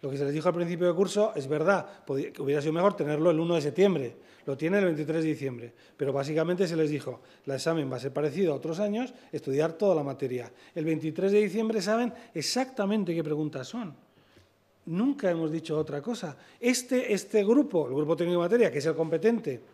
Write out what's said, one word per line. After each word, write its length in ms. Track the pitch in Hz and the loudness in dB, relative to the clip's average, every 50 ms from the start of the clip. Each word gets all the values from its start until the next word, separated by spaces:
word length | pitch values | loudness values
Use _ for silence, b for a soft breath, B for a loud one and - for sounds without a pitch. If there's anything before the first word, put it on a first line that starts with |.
| - | -6
Lo 60 | 139 | -6
que 80 | 135 | -4
se 80 | 139 143 | -2 -2
les 80 | 139 143 | -2 -2
dijo 160 | 156 156 180 | 0 0 0
al 60 | 165 | 0
principio 320 | 170 175 170 175 165 175 | 0 -2 -2 -2 2 2
de 80 | 180 170 | 2 4
curso 380 | 165 202 185 - 208 208 220 - | 2 0 0 2 2 2 2 0
es 120 | 156 135 135 | -4 -4 -2
verdad, 360 | 151 151 156 175 196 180 - B B B B | -2 0 4 4 2 2 2 B B B B
podía, 260 | - 139 135 135 - - | -6 -4 -4 -4 -6 -6
que 80 | - | -6
hubiera 220 | 147 135 143 147 143 | -2 0 0 0 0
sido 100 | 156 156 | 0 0
mejor 220 | 165 180 202 190 | 4 4 2 2
tenerlo 340 | - 160 143 151 151 160 175 | 2 -2 -2 0 2 4 4
el 100 | 165 156 | 4 4
uno 160 | 170 170 175 | 2 2 0
de 40 | 170 | 0
septiembre, 560 | 139 147 139 - 190 202 185 156 131 117 - B B B B B B | 0 -2 2 4 4 4 4 2 -2 -6 -8 B B B B B B
lo 100 | - 135 | -6 -6
tiene 220 | 127 156 160 190 202 | -2 -2 0 2 2
el 60 | 196 | 2
veintitrés 400 | 180 160 151 156 139 156 165 160 | 2 0 0 -2 -2 -2 0 0
de 60 | 160 | 0
diciembre, 420 | 151 131 139 135 123 117 117 117 - b b b b | -2 -2 -4 -8 -8 -8 -12 -16 -18 b b b b
pero 160 | _ 143 135 131 | _ -4 -2 0
básicamente 540 | 139 135 139 156 156 160 170 180 175 196 170 | -2 -2 -2 0 0 0 0 2 0 0 0
se 80 | 165 | 2
les 120 | 160 160 151 | 0 0 0
dijo, 300 | 151 143 - - 123 - B B B B B | 0 -2 -6 -8 -12 -12 B B B B B
el 80 | - 135 | -6 -6
examen 360 | 131 - 165 165 165 147 135 131 | -2 0 0 0 0 0 -2 -4
va 40 | |
a 40 | 123 | -6
ser 120 | 117 139 131 | -6 -6 -4
parecido 400 | 147 147 156 135 165 196 170 147 | -2 -2 -2 0 2 2 2 0
a 40 | |
otros 220 | 131 - 160 165 170 | 0 -2 -6 -4 -2
años, 340 | 208 208 208 220 254 240 - B B B B | -2 -2 -2 -2 -4 -6 -10 B B B B
estudiar 400 | 151 - 143 135 139 151 165 165 | -8 -4 -2 0 2 0 0 0
toda 240 | - 214 202 185 | 2 2 4 4
la 60 | 156 143 | 4 2
materia. 460 | 139 135 131 143 127 123 123 120 110 - B B B B | -2 -4 -4 -4 -4 -4 -4 -6 -8 -16 B B B B
El 80 | 170 156 | -4 -2
veintitrés 480 | 160 160 151 139 160 151 - 185 196 202 | 0 -2 0 -2 -4 -4 0 0 2 4
de 80 | 208 | 4
diciembre 420 | 214 202 165 220 226 220 226 220 175 | 4 2 0 -2 -2 0 -2 -2 0
saben 320 | 196 214 226 240 233 - B B B B | 0 0 2 0 -2 -4 B B B B
exactamente 800 | 165 143 - - 247 262 262 254 - 202 196 208 220 202 170 170 | -4 -4 -2 0 -2 -2 -2 -2 -2 0 0 2 0 0 0 -2
qué 100 | 165 160 | -2 -2
preguntas 420 | 151 151 147 156 151 143 143 127 | -2 -2 -2 -2 -4 -4 -8 -10
son. 280 | - - 240 240 180 135 - _ _ b b b b b b b b b b _ _ _ _ _ | -8 -10 -10 -10 -10 -12 -18 _ _ b b b b b b b b b b _ _ _ _ _
Nunca 420 | - 165 180 226 277 277 277 - 190 | -6 -2 0 2 2 0 2 2 0
hemos 200 | 175 165 165 156 | 2 2 0 -2
dicho 260 | 156 165 160 - 160 | -2 -4 -4 -2 -2
otra 240 | 151 156 156 143 143 | -2 -2 -2 -4 -8
cosa. 360 | 139 226 240 208 - 160 135 B B B B B | -6 -6 -6 -6 -6 -10 -10 B B B B B
Este, 540 | - 247 254 247 - - 269 247 247 - 208 | 0 0 2 0 0 0 0 0 2 2 -2
este 320 | 190 - - - 220 202 | -2 -2 2 2 2 4
grupo, 440 | 196 233 285 285 - - 175 147 123 | 6 6 6 4 4 2 0 0 2
el 60 | 131 | 0
grupo 200 | 139 151 147 165 | 0 2 2 2
técnico 240 | - 175 170 175 175 | 0 2 2 2 2
de 60 | 170 | 2
materia, 240 | 175 202 240 233 170 - | 4 4 4 4 4 2
que 60 | 143 | 0
es 80 | 135 | -2
el 80 | 160 156 | 0 0
competente 680 | 139 165 160 160 160 - 220 233 226 - 160 131 117 - - | 0 0 0 0 2 2 2 2 2 -2 -4 -6 -6 -10 -18